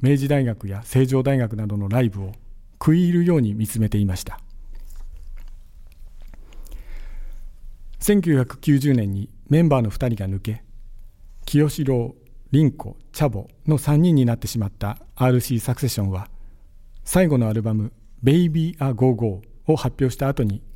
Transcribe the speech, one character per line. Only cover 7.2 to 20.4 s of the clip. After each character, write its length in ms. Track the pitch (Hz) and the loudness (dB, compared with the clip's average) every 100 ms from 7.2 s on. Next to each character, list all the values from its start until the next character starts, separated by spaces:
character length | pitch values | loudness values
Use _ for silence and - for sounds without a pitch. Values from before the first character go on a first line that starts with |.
| - - - - - - - - | -10 -12 -14 -16 -18 -16 -16 -4
千 220 | - 208 | 2 2
九 140 | 170 139 | 4 2
百 220 | 123 - | 0 -4
九 180 | - 139 | 2 2
十 160 | 143 | 4
年 180 | 127 104 | 2 0
に 180 | 98 101 - - | -4 -8 -12 0
メ 120 | 147 | 4
ン 80 | 165 | 4
バ 100 | 135 | 4
ー 20 | |
の 80 | 110 | 0
二 200 | - 127 | -2 -4
人 140 | 113 | -2
が 60 | 95 | -4
抜 100 | 95 | -4
け、 240 | 104 110 - - - - - - - - - | -6 -8 -10 -18 -16 -16 -18 -20 -20 -14 0
清 220 | 147 151 | 2 2
志 160 | 143 | 0
郎、 320 | 139 127 120 - - - - | 0 0 -2 -8 -20 -20 0
凛 200 | 139 151 | 4 4
子、 240 | - 104 - - | 2 -12 -14 -16
チ 120 | - | -2
ャ 60 | 147 | -2
ボ 180 | 104 - - - | -2 -10 -8 0
の 100 | 147 | 0
三 240 | - 147 | 2 4
人 120 | 175 151 | 6 4
に 100 | 120 | 4
な 100 | 117 | 0
っ 20 | |
て 100 | - | -4
し 120 | 117 | -4
ま 80 | 101 | -6
っ 40 | |
た 280 | - 101 - - - | -4 -8 -8 -16 0
ア 100 | 127 | 2
ー 60 | |
ル 80 | 123 | 2
シ 140 | - 120 | 2 -2
ー 40 | |
サ 140 | - 120 | -2 -2
ク 60 | |
セ 80 | 127 | -2
シ 100 | - | -2
ョ 60 | 98 | -2
ン 60 | |
は、 180 | 92 101 - - - - - - - | -4 -8 -16 -18 -20 -20 -20 -20 -16
最 240 | - 180 180 | -2 2 4
後 100 | 135 | 4
の 120 | 113 | 2
ア 40 | |
ル 80 | 110 | 0
バ 120 | 110 | 0
ム、 180 | 107 107 - - - | -2 -2 -8 -20 -2
ベ 120 | 127 | 2
イ 160 | 160 175 | 4 4
ビ 240 | 156 160 - | 0 -2 -2
ー・ 100 | 135 | -4
ア・ 80 | |
ゴ 180 | 113 131 | 2 2
ー 40 | 110 | 2
ゴ 260 | 113 95 - - - | -2 -4 -12 -8 -2
ー 60 | |
を 20 | 156 | 0
発 220 | 127 - | 0 0
表 140 | 131 | -2
し 40 | - | 0
た 100 | 139 | -2
後 140 | 135 | 0